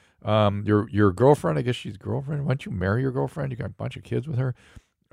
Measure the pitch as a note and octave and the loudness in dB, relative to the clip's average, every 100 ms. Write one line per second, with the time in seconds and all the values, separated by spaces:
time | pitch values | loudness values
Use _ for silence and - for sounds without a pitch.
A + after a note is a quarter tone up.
0 | _ _ A2 G#2+ G2+ G2+ G#2 G#2 - G2+ | _ _ 0 2 2 2 2 2 2 4
1 | G#2 F2+ C3 C#3+ E3+ D3+ B2 A#2 - G2 | 4 6 6 6 2 -2 -2 -4 -8 -10
2 | G2 B2 C3+ D3 C#3 C#3 - G2 F#2 A#2 | -6 -6 -4 -4 -2 -4 -4 -2 0 0
3 | C3+ C3 C#3 - C#3 A#2+ C3 - A#2 - | 0 -2 -4 -6 -8 -8 -10 -8 -10 -10
4 | - A#2+ C#3+ B2 C3 - - - _ _ | -6 -6 -4 -4 -4 -6 -14 -20 _ _
5 | _ | _